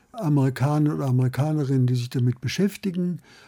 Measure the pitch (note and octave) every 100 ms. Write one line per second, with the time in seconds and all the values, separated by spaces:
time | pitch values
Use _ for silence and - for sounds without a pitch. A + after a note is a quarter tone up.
0 | _ - E3 C#3+ C3+ C3 C#3 D3+ D3+ D#3
1 | C#3 B2+ B2+ B2+ D3+ D3+ C3+ C3+ B2+ B2
2 | A#2+ C3+ B2 A#2 B2 - G3 - G3 F3
3 | F3+ D#3+ - -